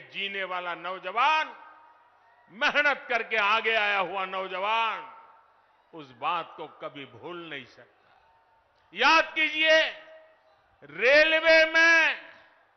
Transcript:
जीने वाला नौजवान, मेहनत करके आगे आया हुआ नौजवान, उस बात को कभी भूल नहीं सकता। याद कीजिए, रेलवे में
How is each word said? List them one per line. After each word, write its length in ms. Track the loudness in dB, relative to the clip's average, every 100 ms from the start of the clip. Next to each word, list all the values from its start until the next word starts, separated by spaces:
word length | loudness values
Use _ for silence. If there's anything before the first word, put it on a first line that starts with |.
| -12
जीने 340 | -10 -8 -8 -8
वाला 280 | -8 -8 -10
नौजवान, 800 | -10 -10 -8 -2 0 0 -4 -12 -20 -20 _ _ _ _ _ _ _
मेहनत 540 | -4 -2 0 0 -2 -4
करके 280 | -4 -2 -2
आगे 360 | 0 0 0 0
आया 220 | 0 0
हुआ 240 | -2 -4 -6
नौजवान, 760 | -8 -8 -6 -2 -2 -2 -4 -12 -20 -20 _ _ _ _ _ _
उस 180 | -20 -20 -8
बात 360 | -4 -4 -6 -14
को 100 | -16 -14
कभी 240 | -14 -14 -18
भूल 320 | -18 -16 -14 -14
नहीं 140 | -14 -16
सकता। 440 | -20 -20 _ _ _ _ _ _ _ _ _ _
याद 380 | 0 4 4 2
कीजिए, 460 | -2 -2 0 2 4 2 -6 -20 -20 _ _ _ _ _ _
रेलवे 840 | -16 -2 4 4 4 2 4 6 4
में 500 | 4 4 4 2 -2 -12 -20 _ _ _